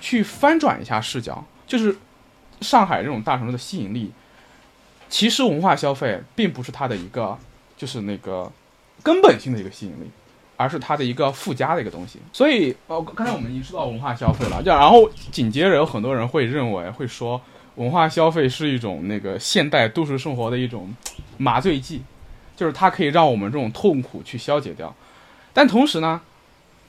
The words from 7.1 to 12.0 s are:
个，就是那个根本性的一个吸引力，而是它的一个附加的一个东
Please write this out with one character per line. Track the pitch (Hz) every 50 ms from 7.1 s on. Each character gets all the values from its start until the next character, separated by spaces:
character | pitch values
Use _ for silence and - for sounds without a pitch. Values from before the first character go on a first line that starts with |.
个， | - 123 110 98 110 - - - - _ _ _ _
就 | - 147
是 | 131 131 117
那 | 101 104 101
个 | - - 98 95 92 90 - - _ _ _ _ _ _ _ _ _ -
根 | 311 339 381
本 | 381 370 131 107
性 | - 135
的 | 123 107
一 |
个 | 92 95
吸 | - - 107
引 | 92
力， | 76 82 80 107 - _ _ _ _ _ _ _ _
而 | - 123 139
是 | 170 143
它 | 123 - 151
的 | 147 135
一 | 120 123
个 | 156 147 135
附 | 135 - - 196 139
加 | 127 131 147 170
的 | 170
一 | 110
个 | 95
东 | 82 82